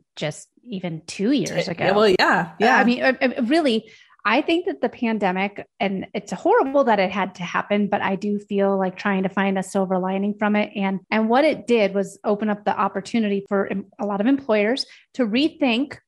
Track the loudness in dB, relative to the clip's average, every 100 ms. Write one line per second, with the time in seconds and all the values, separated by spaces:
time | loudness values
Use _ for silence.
0 | _ -8 -8 -8 -16 _ -14 -10 -8 -8
1 | -10 -4 0 0 0 -4 -4 -2 0 4
2 | 4 4 2 2 -2 0 4 4 4 2
3 | 0 0 0 0 0 2 2 0 -4 -14
4 | _ _ 0 0 2 0 -2 -4 -4 -2
5 | -2 0 0 0 -2 -6 -16 -4 -4 -2
6 | -6 -8 -8 -2 2 4 4 2 4 4
7 | 2 0 -4 -6 -6 -4 0 0 2 0
8 | -2 -4 -4 -6 -4 0 2 2 -2 -2
9 | -2 0 0 0 0 -2 -2 -2 0 0
10 | 0 -2 -4 -2 0 0 -2 -4 -4 -4
11 | -2 -2 2 2 2 0 0 2 2 0
12 | -4 -6 -4 -2 -2 -2 -2 -2 -2 -4
13 | -4 -2 0 -2 -2 -2 -2 -4 -8 -8
14 | -6 -2 0 0 0 0 2 -2 -6 -16
15 | _ -4 -2 0 0 0 0 0 -2 -8